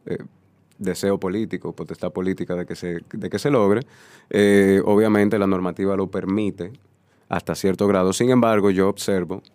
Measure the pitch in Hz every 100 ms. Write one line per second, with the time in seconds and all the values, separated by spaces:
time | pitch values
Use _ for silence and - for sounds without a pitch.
0 | - - - _ _ _ _ - 92 87
1 | 98 98 92 104 104 90 85 - 80 82
2 | 90 95 92 90 87 90 87 87 87 85
3 | - 110 92 101 143 131 101 107 - -
4 | - - - 101 101 101 98 98 - 104
5 | 110 104 101 107 98 92 90 90 98 98
6 | 92 98 90 101 101 98 90 131 _ _
7 | _ _ - - - 82 98 90 101 98
8 | 92 95 123 127 117 107 101 95 95 98
9 | - 95 85 98 -